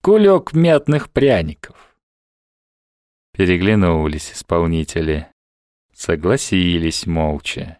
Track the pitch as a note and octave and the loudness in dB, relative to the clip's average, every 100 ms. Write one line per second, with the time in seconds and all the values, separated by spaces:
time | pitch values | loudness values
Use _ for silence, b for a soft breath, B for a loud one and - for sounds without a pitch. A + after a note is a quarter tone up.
0 | - G#3+ G3+ F#3 - D#3 E3+ D3+ - D3+ | 4 4 6 4 0 0 4 2 2 -2
1 | - - C#3 G#2+ D#2 D2 - _ _ _ | -2 0 2 2 -2 -10 -20 _ _ _
2 | _ _ _ _ _ _ _ _ _ _ | _ _ _ _ _ _ _ _ _ _
3 | _ _ _ - F#2 F2+ F#2+ G#2+ F2+ D#2+ | _ _ _ -2 0 2 2 2 2 2
4 | D#2 D2+ - - - E2+ E2 E2 D#2 E2+ | -2 -6 -10 -18 -4 -2 0 -2 -4 -6
5 | D#2 D2+ - _ _ _ _ _ _ _ | -4 -4 -8 _ _ _ _ _ _ _
6 | - E2 E2+ C3+ - F#2+ F2+ E2+ E2 - | -6 -4 -2 -2 0 0 0 0 -2 -4
7 | - E2 D#2 D2 - - - | -4 -2 -2 -4 -8 -12 -12